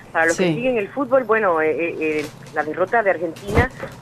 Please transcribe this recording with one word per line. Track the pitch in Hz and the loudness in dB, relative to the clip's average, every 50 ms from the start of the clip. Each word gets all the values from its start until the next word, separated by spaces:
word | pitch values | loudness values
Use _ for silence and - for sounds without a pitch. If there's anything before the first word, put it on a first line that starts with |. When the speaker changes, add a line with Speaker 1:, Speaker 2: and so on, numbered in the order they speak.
| - - - | -16 -4 0
Speaker 1:
Para | 165 165 | 2 2
los | 165 170 | 4 4
que | - 185 175 | 2 2 2
Speaker 2:
Sí. | 156 | 2
Speaker 1:
siguen | 240 240 262 247 | 2 0 0 0
el | 220 202 - | 0 -2 -2
fútbol, | - 262 285 233 254 269 254 | -4 -4 0 2 2 2 4
bueno, | 208 220 220 208 185 165 160 156 | 4 2 2 2 2 2 2 2
eh, | 156 | 2
eh, | 139 139 170 165 - 139 | 0 0 -2 -4 -4 -2
eh, | 156 156 151 151 143 - - - - - 143 | -2 -2 -2 -2 -4 -6 -10 -16 -18 -8 -6
la | 156 147 | -4 -4
derrota | 156 151 160 185 - 240 233 214 | -2 -2 -2 -2 0 0 2 2
de | 190 | 2
Argentina, | 170 156 180 165 156 - 190 202 202 233 240 262 - - - - - - | 2 0 -2 -6 -6 -8 -8 -2 0 2 0 0 -2 -8 -14 -14 -14 -12